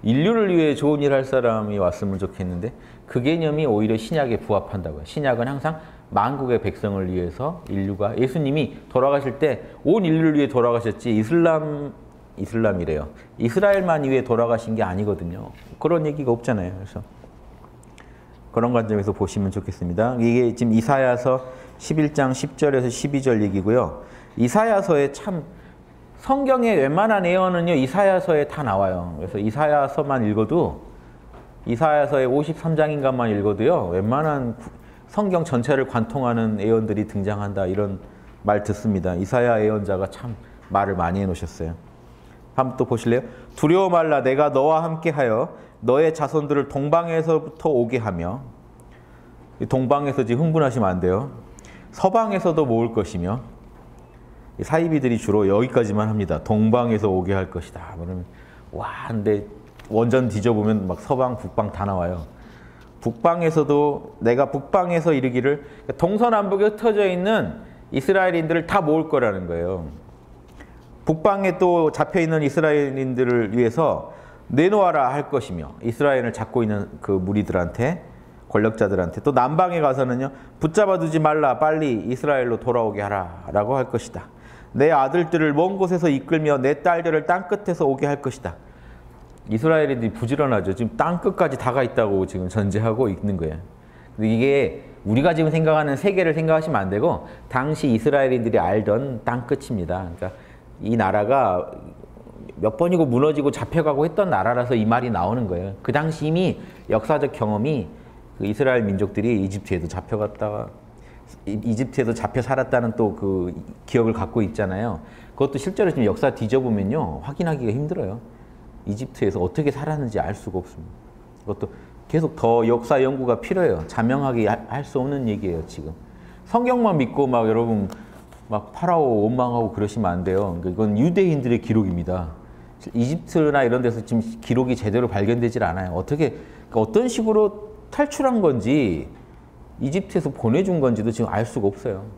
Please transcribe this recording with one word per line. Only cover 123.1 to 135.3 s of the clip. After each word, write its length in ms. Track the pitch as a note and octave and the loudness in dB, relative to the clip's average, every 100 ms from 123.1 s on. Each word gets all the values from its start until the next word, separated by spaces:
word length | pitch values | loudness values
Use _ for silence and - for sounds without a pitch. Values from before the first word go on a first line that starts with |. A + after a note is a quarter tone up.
| C3+ B2 A#2 | 0 0 -2
필요해요. 460 | - F#3 E3+ F2+ D#2+ | 0 0 0 0 -4
자명하게 600 | - A2+ C3+ C#3 A#2+ G#2 | -2 0 2 0 0 0
하-, 120 | A#2+ - | 0 -4
할 160 | A#2+ | -10
수 160 | C#3 C#3 | -6 -4
없는 280 | C3 C#3+ A#2+ | -2 -2 -2
얘기예요, 380 | G#2 F#2 E2 D#2+ | -2 -4 -4 -8
지금. 260 | - D2+ E2 - - - - - | -12 -12 -14 -18 -20 -20 -20 -4
성경만 520 | A#3 B3 B3 A3+ E3+ | -2 2 2 2 2
믿고 280 | A#2+ - C#3 | 0 0 2
막 220 | B2 A2+ | 2 2
여러분 400 | A2 A#2 A2 G2 - - - - - - | 2 2 0 -2 -8 -18 -20 -20 -20 -8
막 240 | G#2+ - | -8 -8
파라오 520 | - E3+ E3+ C#3+ A2 | -6 0 2 2 2
원망하고 480 | G#2 B2 B2 A#2+ A2+ | 2 0 0 0 -2
그러시면 380 | - G2+ - G2 | -2 -4 -2 -2
안 140 | F2 | 0
돼요. 340 | F#2 F#2 G2+ F2 | 0 0 -2 -4
그러니까 100 | F2+ | -6
이건 280 | F2+ A2 G#2 | -2 0 2
유대인들의 640 | D3 F3 F#3+ D3+ B2 A#2+ | 2 4 2 2 0 -2
기록입니다. 640 | - A2 G2 F2 E2+ F2+ E2 - - - - - - | 2 2 2 -2 -4 -4 -6 -12 -20 -20 -20 -18 -8
이집트나 680 | A#2+ A#2+ E3 - E3+ D3+ C#3+ | -2 -2 -2 -2 2 2 4
이런 180 | B2+ B2 | 2 2
데서 220 | B2 A2+ | 0 -2
지금 180 | A2 A#2 A2 - | -2 -2 -2 -8
기록이 360 | - A#2+ B2+ A#2+ | -2 0 0 0
제대로 320 | G#2+ G#2 B2 | 0 0 0
발견되질 560 | G2+ G2+ | 0 0